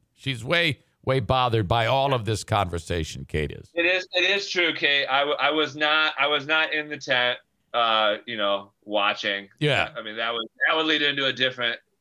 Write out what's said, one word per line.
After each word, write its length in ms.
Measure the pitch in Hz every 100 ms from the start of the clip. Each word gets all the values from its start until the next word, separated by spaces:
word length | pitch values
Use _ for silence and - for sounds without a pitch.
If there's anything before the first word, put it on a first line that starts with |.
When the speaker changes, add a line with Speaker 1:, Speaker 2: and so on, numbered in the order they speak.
| _
Speaker 1:
She's 300 | _ 139 127
way, 340 | 117 170 170 131 _ _
way 140 | - 131
bothered 480 | 101 127 123 113 90
by 200 | 117 113
all 280 | 131 139
of 100 | 131
this 200 | 107 107
conversation, 840 | - 107 92 87 - 87 80 - 67
Kate 220 | 78 73
is. 180 | - -
Speaker 2:
It 100 | 170
is, 220 | 170 185 185
it 160 | 180 180
is 180 | 202 196
true, 240 | 185 170
Kate. 320 | 151 147 143 135
I, 100 | 131
w-, 160 | 143 143
I 100 | 139
was 240 | 156 147
not, 400 | 143 151 156 156 143
I 80 | 143
was 180 | 147 139
not 260 | 156 156
in 160 | 151 151
the 100 | 147
tent, 400 | 139 127 123 123 _ _ _
uh, 440 | 120 117 110 107 107 -
you 100 | 113
know, 340 | 101 101 101 _
watching. 640 | - 104 101 104 107 98 98 -
Speaker 1:
Yeah. 320 | 147 120 87 117
Speaker 2:
I 40 |
mean, 140 | 110 110
that 160 | 113
would, 140 | 117 113 - 143
that 80 | 160
would 100 | 156
lead 160 | 151
into 240 | 147 139 135
a 60 |
different, 480 | 123 127 127 120 117 _ _